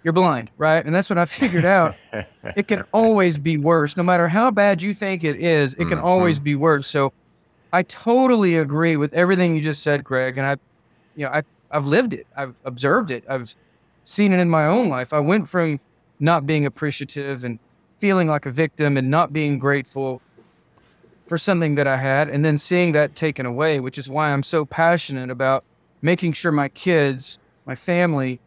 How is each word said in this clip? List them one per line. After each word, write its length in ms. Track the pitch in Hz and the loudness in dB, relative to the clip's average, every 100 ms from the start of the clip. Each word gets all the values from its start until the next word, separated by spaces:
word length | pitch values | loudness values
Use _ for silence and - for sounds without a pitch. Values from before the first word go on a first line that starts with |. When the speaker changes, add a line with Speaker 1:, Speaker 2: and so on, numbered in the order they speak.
Speaker 1:
you're 80 | 165 | 0
blind, 380 | 165 180 127 110 - | 2 2 0 -6 -2
right? 280 | 156 160 | 2 2
And 100 | 143 | 2
that's 160 | 175 196 | -2 0
what 80 | 175 | 0
I 60 | |
figured 400 | 170 - 254 175 | -2 0 0 2
out. 300 | 170 196 160 - _ | 4 4 2 -2 _
Speaker 2:
<laughs> 140 | 110 - _ - - | -10 -10 _ -8 -6
Speaker 1:
It 120 | - | -2
can 160 | 196 - | -4 0
always 460 | 214 226 214 180 151 | 2 4 4 2 0
be 180 | 151 156 | -2 0
worse. 400 | 147 165 147 185 | 2 2 0 -2
No 60 | |
matter 260 | 175 180 170 | 0 2 2
how 220 | 190 247 | 2 2
bad 320 | 202 202 185 | 2 2 2
you 100 | 196 | -2
think 300 | 190 196 185 | -4 -4 -2
it 120 | 160 139 | -4 -2
is, 380 | 170 156 139 | 2 2 0
it 120 | - 85 | -2 -4
can 120 | 80 | 0
Speaker 2:
Mm-hmm. 80 | 170 | 2
Speaker 1:
always 320 | 185 180 147 | 4 4 0
be 160 | 143 | -2
worse. 320 | 143 160 147 135 | 0 2 2 0
So 260 | 151 139 _ _ _ _ _ _ | 0 -2 _ _ _ _ _ _
I 100 | 175 | -2
totally 760 | 180 - 226 247 262 233 190 165 | -2 -6 2 4 4 4 4 2
agree 400 | 143 151 165 151 | 0 0 0 0
with 160 | 147 | 0
everything 420 | 165 180 185 180 156 | 0 2 2 2 0
you 60 | |
just 200 | 151 143 | -2 -4
said, 220 | 151 143 | -2 -2
Greg. 320 | 139 131 131 127 | -2 -4 -2 -4
And 80 | 135 | -4
I, 100 | 139 _ _ _ _ _ 156 | -4 _ _ _ _ _ -10
you 80 | 139 | -4
know, 60 | |
I, 100 | 147 - _ _ | -4 -6 _ _
I've 160 | 151 139 | -6 0
lived 260 | 175 247 | 0 0
it. 120 | 147 - - | -6 -12 -12
I've 180 | 139 - | -12 -10
observed 460 | 131 120 139 214 190 | -12 -4 0 0 -2
it. 140 | 120 - | -8 -8
I've 280 | 135 113 - _ _ _ _ | -8 -8 -18 _ _ _ _
seen 280 | - - 202 | -10 0 2
it 60 | 185 | 4
in 100 | 175 | 2
my 160 | 160 151 | 2 2
own 220 | 214 226 | 2 0
life. 220 | 127 127 | -2 -4
I 40 | 151 | -2
went 280 | 143 208 147 | 0 0 0
from 320 | 180 165 143 _ _ _ _ | -2 -2 -4 _ _ _ _
not 260 | 147 170 139 | 0 0 0
being 200 | 156 143 | 0 -2
appreciative 760 | - 151 - 139 147 139 131 | -2 -6 -6 -10 -10 -8 -8
and 140 | 123 113 _ _ _ _ | -10 -12 _ _ _ _
feeling 300 | 202 190 160 | 0 2 2
like 160 | 147 | -2
a 60 | 139 | -4
victim 480 | 127 160 - 147 139 | -2 -2 0 0 2
and 120 | 131 | 2
not 220 | 151 151 | 0 0
being 260 | 151 147 139 | -2 -2 -2
grateful 640 | 135 139 131 135 135 127 _ _ _ _ _ _ _ _ _ _ - | 0 -2 -4 -6 -6 -6 _ _ _ _ _ _ _ _ _ _ -6
for 120 | 165 | -4
something 360 | - 175 160 143 | 0 0 2 2
that 100 | 143 | 0
I 100 | 131 | 0
had, 320 | 135 135 151 | 0 0 0
and 160 | 143 | 0
then 140 | 156 147 | 2 0
seeing 340 | - 180 175 | 0 2 4
that 240 | 151 143 - | 2 0 -2
taken 300 | 160 143 127 | -4 -4 -6
away, 340 | 120 156 147 | -2 0 0
which 160 | 127 147 | -4 -10
is 140 | 131 | -8
why 200 | 143 151 | -2 0
I'm 100 | 139 | 0
so 240 | 135 165 147 | 0 -2 -2
passionate 640 | - 165 170 - 135 127 | 0 2 2 -2 -8 -8
about 340 | 127 135 135 _ _ _ _ | -2 0 0 _ _ _ _
making 300 | 151 175 180 | 0 0 0
sure 180 | - 175 | -2 -2
my 160 | 147 139 | 0 -2
kids, 680 | - 180 165 143 131 - - _ _ | -4 0 2 2 -2 -10 -16 _ _
my 100 | - | -14
family 680 | 131 - 175 175 147 131 123 | -10 -2 0 0 0 -4 -8